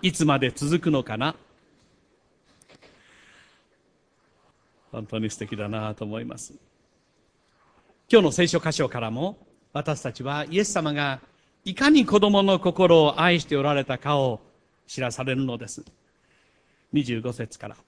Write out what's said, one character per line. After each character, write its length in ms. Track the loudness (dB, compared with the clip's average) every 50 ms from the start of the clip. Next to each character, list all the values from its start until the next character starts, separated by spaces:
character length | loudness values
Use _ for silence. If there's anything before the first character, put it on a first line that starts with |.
い 120 | 0 0
つ 120 | 0 2 2
ま 140 | 2 4 2
で 120 | 2 -2
続 280 | -2 -4 -2 -2 -2 0
く 120 | 2 0
の 120 | 0 0
か 160 | -2 -4 -6 -4
な。 160 | -4 -6 -6 -8 _ _ _ _ _ _ _ _ _ _ _ _ _ _ _ _ _ _ _ _ _ _ _ _ _ _ -20 _ _ -20 _ _ _ _ _ _ _ _ _ -20 _ _ _ _ _ _ _ _ _ _ _ _ _ _ _ _ _ _ _ _ _ _ _ _ _ _ _ _ _ _
本 140 | -14 -14 -12
当 120 | -8 -6 -6
に 100 | -6 -6
素 120 | -6 -8
敵 160 | -10 -10 -8
だ 120 | -8 -8 -6
な 260 | -6 -6 -6 -6 -8
と 120 | -8 -10
思 140 | -10 -10 -10
い 40 | -10
ま 140 | -12 -14 -14
す。 160 | -16 -18 -20 -20 _ _ _ _ _ _ _ _ _ _ _ _ _ _ _ _ _ _ _ _ _ _ _ _ _ _ _ _ _ _
今 120 | 6 6
日 60 | 6
の 40 | 6
聖 160 | 2 2 0
書 140 | 0 0 -2
箇 120 | -2 -2
所 160 | -2 -2 -4 -4
か 120 | -4 -6
ら 100 | -6 -6
も、 260 | -6 -4 -6 -6 -8 -12 _ _ _ _ _ _
私 280 | _ -8 -6 -6 -6 -6
た 120 | -6 -10
ち 100 | -10 -8
は 240 | -8 -8 -6 -6 -8 -4
イ 120 | -2 -2
エ 40 | -2
ス 80 | 0
様 200 | -2 -2 -2 -2
が 260 | -2 -2 -2 -2 -4 -6 -12 _ _ _ _ _ _ _ _
い 100 | -10 -4
か 160 | 2 4 6
に 160 | 6 6 6
子 140 | 6 4 4
供 240 | 4 6 4 4 4
の 160 | 4 2 2
心 420 | 2 0 2 4 6 8 8 8
を 180 | 6 6 2 2
愛 200 | 2 2 2 2
し 40 | 0
て 120 | -2 -2
お 80 | 0 0
ら 100 | 0 0
れ 100 | 0 -2
た 140 | -2 -6 -6
か 180 | -2 0 2
を 240 | 2 2 0 -2 -4 _ _ _ _ _ _ _ _ _
知 140 | _ -8 -6
ら 100 | -6 -6
さ 140 | -4 -6 -4
れ 100 | -4 -2
る 80 | -2 -2
の 140 | -4 -6 -8
で 80 | -12
す。 180 | -14 -16 -16 -18 -20 _ _ _ _ _ _ _ _ _ _ _ _ _ _ _ _ _ _ _ _
二 100 | -2 -2
十 180 | 0 0 -4 -4
五 120 | -4 -8
節 260 | -8 -8 -10 -12 -12 -16
か 80 | -16
ら。 100 | -16 -16 _ _